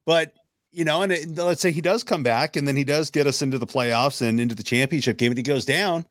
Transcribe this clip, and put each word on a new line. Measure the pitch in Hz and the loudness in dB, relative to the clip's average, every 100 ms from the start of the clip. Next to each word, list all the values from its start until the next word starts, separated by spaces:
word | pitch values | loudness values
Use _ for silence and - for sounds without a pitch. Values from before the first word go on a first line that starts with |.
| - | 2
but, | 165 156 _ _ _ _ | 2 2 _ _ _ _
you | - 160 | -4 0
know, | 160 | 0
and | 196 | 0
it, | 175 165 160 | -2 -4 -2
let's | 175 170 | -2 0
say | 180 | 0
he | 160 | 0
does | 170 226 | 0 -2
come | - 175 | -2 -2
back | 120 117 156 143 | 2 0 0 -2
and | 143 | 0
then | 139 | 0
he | |
does | 139 147 151 | 0 0 0
get | - 139 | 2 2
us | 131 | 2
into | 139 131 | -2 -2
the | 117 | -2
playoffs | 135 120 117 139 - | -2 0 2 2 0
and | 120 117 | 0 2
into | 120 | 0
the | 110 | -4
championship | - 120 135 156 123 104 | -2 0 2 0 -2 2
game | 120 | 0
and | 123 | 0
he | |
goes | 127 139 113 | 0 -2 0
down, | 151 202 165 165 | 0 0 -2 -6